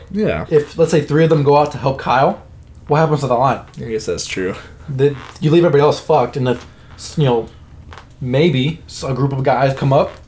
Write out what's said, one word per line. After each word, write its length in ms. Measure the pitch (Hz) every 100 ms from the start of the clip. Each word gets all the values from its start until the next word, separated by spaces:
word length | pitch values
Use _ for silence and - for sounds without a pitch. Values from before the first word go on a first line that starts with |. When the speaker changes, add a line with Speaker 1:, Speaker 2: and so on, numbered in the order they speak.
| -
Speaker 1:
Yeah. 320 | 196 208 85 160
Speaker 2:
If, 260 | 156 147 -
let's 140 | 165
say, 100 | 165
three 240 | 139 147
of 60 | 160
them 120 | 151
go 120 | 139 143
out 160 | 147
to 60 | -
help 200 | 135 135
Kyle, 440 | - 123 151 - - - - - -
what 100 | 147
happens 220 | 160 151
to 60 | 135
the 80 |
line? 260 | 120 135 107 - -
Speaker 1:
I 60 |
guess 200 | 123 110
that's 220 | - 85 -
true. 280 | - 92 104 - - -
Speaker 2:
The, 300 | 131 143 139 - -
you 100 | 151
leave 140 | 165
everybody 160 | 175 143
else 160 | 147 -
fucked, 380 | - 151 120 139
and 100 | 127
if, 200 | 123 - - - -
s-, 200 | - -
you 80 |
know, 240 | 139 120 110 - - - - - - -
maybe 600 | 127 131 170 135 135 165 -
s-, 160 | -
a 120 | 139
group 180 | 123 139
of 100 | 135
guys 300 | 131 123 139 131
come 180 | 139
up, 160 | 139 196 -